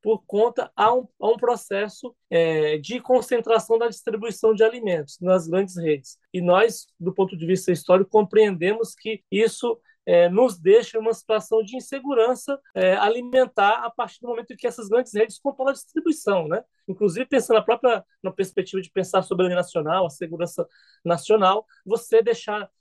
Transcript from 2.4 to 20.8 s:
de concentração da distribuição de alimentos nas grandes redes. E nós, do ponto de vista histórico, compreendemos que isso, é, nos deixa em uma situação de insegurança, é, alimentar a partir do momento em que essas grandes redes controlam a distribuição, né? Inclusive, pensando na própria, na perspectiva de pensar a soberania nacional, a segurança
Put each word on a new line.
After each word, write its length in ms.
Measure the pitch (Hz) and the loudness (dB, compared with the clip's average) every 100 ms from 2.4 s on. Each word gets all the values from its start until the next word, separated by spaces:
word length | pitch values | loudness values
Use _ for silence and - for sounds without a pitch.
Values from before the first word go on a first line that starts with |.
| 165 156 151 151 | 2 2 0 -2
de 220 | 143 247 | -6 -10
concentração 760 | 247 254 - 240 226 226 - 226 | 0 0 2 -2 2 0 2 0
da 120 | 233 | 0
distribuição 640 | 202 - 214 226 196 220 | -4 -8 -6 -8 0 0
de 80 | 214 | 4
alimentos 560 | 220 247 214 170 147 - | 2 2 -4 -4 -4 -8
nas 280 | 180 185 165 | 0 0 2
grandes 280 | 180 196 180 | -2 -2 -4
redes. 400 | 165 143 - - _ | -2 -2 -4 -20 _
E 80 | 185 | -4
nós, 460 | 175 180 226 - - _ | 2 4 4 0 -16 _
do 120 | 170 | -8
ponto 240 | 185 190 170 | -2 -2 -2
de 80 | |
vista 280 | 165 185 185 | -2 -2 0
histórico, 360 | 175 - 185 196 | -4 2 2 4
compreendemos 880 | 214 202 208 214 180 175 220 226 | 0 2 2 2 2 -2 -2 -6
que 300 | - 214 214 _ | -8 -10 -10 _
isso, 480 | 196 220 - 240 226 _ _ | 0 0 -2 -6 -6 _ _
é, 240 | - 175 175 | 2 4 4
nos 320 | 185 254 175 | 4 2 2
deixa 360 | 165 220 208 226 | 4 4 4 -4
em 40 | |
uma 120 | 220 | -4
situação 480 | 220 - 214 214 220 | -6 -2 -4 0 -2
de 160 | 208 254 | -2 -10
insegurança, 800 | - 277 262 254 226 254 - 277 _ | -12 -12 -4 0 2 0 -6 -8 _
é, 220 | 190 185 | 0 2
alimentar 880 | 190 208 233 247 254 254 - 202 233 | 2 0 -2 0 0 2 2 2 2
a 60 | 233 | -4
partir 300 | - 226 - | -8 -8 -8
do 80 | 240 | -10
momento 240 | 233 240 | -8 -10
em 40 | 226 | -8
que 100 | 240 | -8
essas 220 | - 208 | -8 -2
grandes 240 | 226 254 | 0 0
redes 280 | 208 226 - | -2 -2 -2
controlam 320 | 285 269 262 | -6 -2 -4
a 20 | |
distribuição, 720 | - - 320 339 294 - 196 156 | -4 -6 -4 -2 -2 0 -2 0
né? 160 | 185 - _ - | -4 -6 _ -14
Inclusive, 400 | 185 208 175 254 | -2 -2 -2 -2
pensando 300 | 269 226 226 | -2 2 2
na 80 | |
própria, 400 | 214 240 254 214 - _ | 2 0 2 0 -4 _
na 80 | 190 | -12
perspectiva 500 | 185 185 - 180 190 | -6 -6 -4 -6 -8
de 120 | 185 | -6
pensar 260 | - 185 190 | -6 -2 -2
a 40 | |
soberania 340 | - 180 180 180 | -2 -2 0 0
nacional, 500 | 175 170 151 180 175 | -4 -4 -2 -2 -2
a 40 | |
segurança 580 | - 165 160 170 - - _ | -6 -12 -8 -8 -6 -10 _